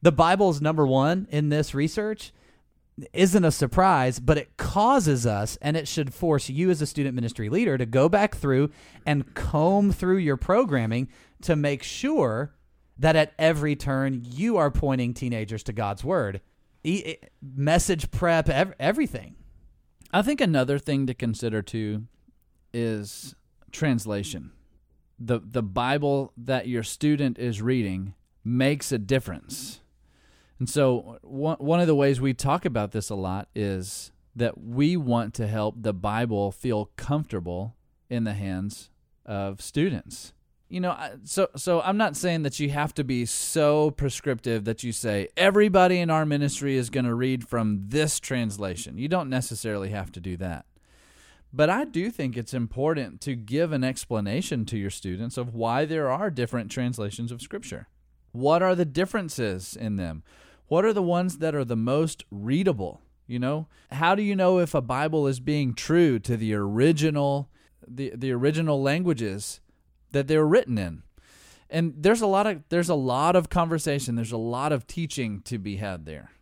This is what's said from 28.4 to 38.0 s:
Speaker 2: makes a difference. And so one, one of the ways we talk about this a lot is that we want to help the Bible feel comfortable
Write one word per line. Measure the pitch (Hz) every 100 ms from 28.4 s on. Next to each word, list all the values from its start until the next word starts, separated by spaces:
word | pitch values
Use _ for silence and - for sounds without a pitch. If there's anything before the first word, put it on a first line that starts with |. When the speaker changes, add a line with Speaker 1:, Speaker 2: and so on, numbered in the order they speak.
Speaker 2:
makes | 113 123 131 147 -
a | 127
difference. | 101 135 120 85 - - - - _ _ _ _ _ _ _ _
And | 123
so | 147 135 120 107 117
one, | - 135 151 160
one | 139 170
of | 175
the |
ways | 147 139 135
we | 135
talk | 131 143 156
about | 175 117 104
this | 110 101
a |
lot | 101 95 95 -
is | - 101 95 92 - - _ _ 117
that | 117 -
we | 110 120 147 180
want | 135 120 110
to | - 110
help | 110 107 113
the | 110
Bible | 98 104 110 120 104 101
feel | 92 127 107 104 -
comfortable | - 147 151 107 85 87 104 - _ _